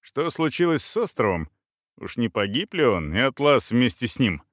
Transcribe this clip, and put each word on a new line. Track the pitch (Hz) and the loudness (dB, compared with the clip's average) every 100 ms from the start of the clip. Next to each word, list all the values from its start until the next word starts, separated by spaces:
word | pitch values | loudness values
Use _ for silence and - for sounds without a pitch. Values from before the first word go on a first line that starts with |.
Что | - - 165 | -10 -4 -4
случилось | - 160 - 175 156 | -2 -2 0 0 0
с | - 220 | -2 -4
островом? | 226 - 107 87 80 _ _ _ _ _ | -4 0 0 0 -4 _ _ _ _ _
Уж | 95 - | -12 -4
не | 113 | -2
погиб | - 98 110 202 | 0 -2 -2 -4
ли | 185 | 2
он, | 139 95 76 90 | 2 2 0 0
и | |
Атлас | 135 127 143 139 - | 0 2 4 4 2
вместе | 117 123 - 120 | 0 0 0 -6
с | - | 0
ним? | 120 80 _ | 0 0 _